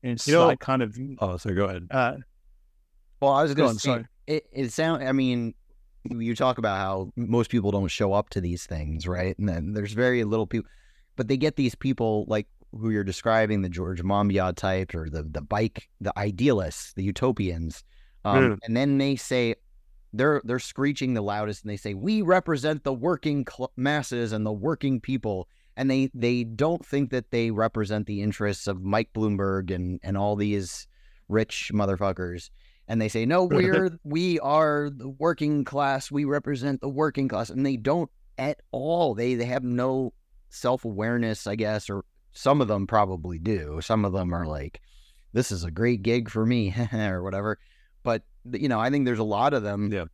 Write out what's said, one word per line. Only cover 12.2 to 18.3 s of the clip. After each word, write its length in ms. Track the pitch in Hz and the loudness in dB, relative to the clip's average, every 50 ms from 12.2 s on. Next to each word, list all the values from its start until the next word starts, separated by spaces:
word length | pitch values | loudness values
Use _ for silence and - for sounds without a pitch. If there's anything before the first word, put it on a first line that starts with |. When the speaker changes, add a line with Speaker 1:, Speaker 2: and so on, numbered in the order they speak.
| 104 - | 0 0
Speaker 3:
like 200 | 107 107 104 _ - _ - - - | -2 -2 -2 _ -12 _ -20 -18 -12
who 160 | 107 110 113 | -4 -2 0
you're 160 | 110 104 101 | 0 0 0
describing, 560 | 95 92 - - 113 113 113 110 104 107 101 | -2 -4 -2 0 2 4 4 4 4 2 0
the 80 | 95 92 | 0 -2
George 340 | 85 85 90 85 92 85 87 | -4 -6 -6 -6 -4 -4 -2
Monbiot 540 | 95 98 101 104 101 95 98 92 92 87 | 0 2 4 4 4 4 4 2 2 0
types 380 | - - 95 95 92 95 - - | -2 -2 -2 0 0 -2 -4 -6
or 160 | 85 80 80 | -6 -6 -6
the, 120 | 73 82 78 | -6 -6 -6
the 180 | 78 76 78 73 | -6 -8 -8 -6
bike, 480 | - 107 104 113 117 - - - _ _ _ | -2 0 0 0 0 -2 -6 -16 _ _ _
the 180 | - 98 - - | -6 -4 -4 -2
idealists, 760 | 104 104 101 90 120 143 127 104 92 78 - - - - - | -2 -4 -2 2 4 4 4 4 2 -2 -6 -10 -14 -12 -8
the 80 | - 95 | -4 -2
utopians. 840 | 101 95 - - 131 123 - 101 92 85 82 82 82 76 - - _ _ - - - _ - - | -2 -2 0 0 0 2 2 0 -2 -2 -2 -4 -6 -8 -10 -18 _ _ -20 -20 -20 _ -6 -2
Um, 120 | 107 | 2